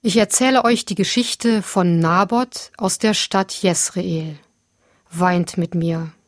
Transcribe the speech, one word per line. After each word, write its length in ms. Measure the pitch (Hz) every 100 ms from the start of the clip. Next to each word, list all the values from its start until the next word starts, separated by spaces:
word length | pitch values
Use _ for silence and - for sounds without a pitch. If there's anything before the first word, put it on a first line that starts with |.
| 233
Ich 120 | 202
erzähle 480 | 208 - 254 254 233
euch 180 | 240
die 120 | - 202
Geschichte 680 | 185 - 240 - 233 220
von 360 | - 196 175 170
Naboth 720 | 165 175 196 240 247 - - -
aus 220 | 190 -
der 160 | 214
Stadt 400 | 208 - 190 190
Jesreel. 840 | - 190 170 - 180 180 160 156 147 _ _ _ _ _ _ _
Weint 460 | 165 180 180 175 -
mit 180 | 170
mir. 380 | 175 165 165 165 -